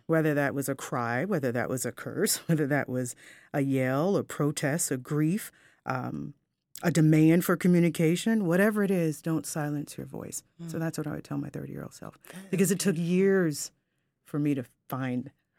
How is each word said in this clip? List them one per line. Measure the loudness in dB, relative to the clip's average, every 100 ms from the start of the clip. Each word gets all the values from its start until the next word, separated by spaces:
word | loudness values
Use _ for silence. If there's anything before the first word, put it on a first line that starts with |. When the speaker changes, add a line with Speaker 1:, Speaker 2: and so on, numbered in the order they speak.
| -2
Speaker 1:
Whether | 2 2 2
that | 0
was | -2 -4
a | -6
cry, | -6 -4 -2 -2 0
whether | 0 0
that | -2 -2
was | -2
a | -4
curse, | -8 -8 -2 0 0
<laughs> | 0
whether | 0 2
that | 0 0
was | -2 -4 -8 -18 -20 -6
a | -2
yell, | 0 2 2 2 2 0
a |
protest, | -2 -2 -2 0 -2 0 -2
a | -4
grief, | -2 0 2 0 -4 -16 _ _ -4
um, | -4 -4 -8 -10 -12 _ _ _ -6
a | 0
demand | 4 6 8 8 6
for | 4 2
communication, | 4 6 4 2 2 2 0 0 2
whatever | 4 4 2
it | 0
is, | 2 0 -2
don't | -2 -4 -4
silence | -4 -4 -4 -6 -10
your | -12
voice. | -10 -10 -12 -16 -16 -10
So | -6
Speaker 2:
Mm. |
Speaker 1:
that's | -4 -4
what | -6
I | -8
would |
tell | -8 -8
my | -8
thirty-year-old | -8 -10 -10 -12 -14
self. | -18 -18 -20
Speaker 2:
That | -18
is | -4
Speaker 1:
Because | 0 2
it | 2
took | 0 0
Speaker 2:
beautiful. | 2 2
Speaker 1:
years | 4 4 2 -2 -8 _ _ _ _ _ _
for | -4
me | -2
to | -2 -4 _ -10
find | -6 -4 -4 -6 -12 _